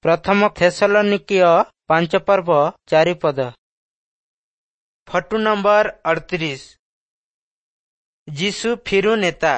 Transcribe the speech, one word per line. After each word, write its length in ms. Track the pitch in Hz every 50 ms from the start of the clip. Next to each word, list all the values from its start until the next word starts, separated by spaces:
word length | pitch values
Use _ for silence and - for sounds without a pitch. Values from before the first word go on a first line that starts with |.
| _
ପ୍ରଥମ 440 | 160 165 165 - - 196 202 202 208
ଥେସଲନିକୀୟ 1040 | 208 - 170 180 175 - 208 202 202 208 208 208 202 196 160 - 202 190 180 175 165 175 220 - _ _ _
ପାଞ୍ଚ 260 | _ 160 160 170 160 -
ପର୍ବ 400 | 190 - - 202 196 180 170 170 147 143 160 196 _ _
ଚାରି 280 | _ - 156 160 170 180
ପଦ। 320 | 165 - 160 139 131 131 123 120 _ _ _ _ _ _ _ _ _ _ _ _ _ _ _ _ _ _ _ _ _ _ _ _ _ _ _ _ _ _ -
ଫଟୁ 280 | - 180 175 - 214 220
ନମ୍ବର 540 | 220 220 214 208 196 202 208 208 214 214 - _ _
ଅଠତିରିଶ। 600 | 160 160 160 160 - - 170 160 156 139 131 - - - _ _ _ _ _ _ _ _ _ _ _ _ _ _ _ _ _ _ _ _ _ _ _ _ _ _ _ _ _ _ -
ଯୀଶୁ 480 | 151 139 175 202 190 - - 226 240
ଫିରୁ 380 | 240 _ - - 190 196 214 220
ନେତା। 400 | 220 202 175 165 - - 160 139